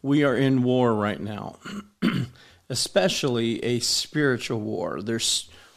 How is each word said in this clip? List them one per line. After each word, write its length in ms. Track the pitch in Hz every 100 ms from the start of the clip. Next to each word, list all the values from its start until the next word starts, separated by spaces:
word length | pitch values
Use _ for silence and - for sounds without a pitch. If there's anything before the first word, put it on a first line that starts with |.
we 220 | 139 143
are 120 | 143 120
in 260 | 135 131
war 320 | 123 127 123
right 260 | 110 104 104
now, 360 | 101 104 101 - - 202 - _
<clears throat> 640 | - - 123 - - - _
especially 960 | 127 - 202 185 - 147 120 117 113
a 160 | 117 120
spiritual 800 | - - - 151 143 123 - 117
war. 420 | 107 104 85 69
There's 460 | 104 113 - - - - -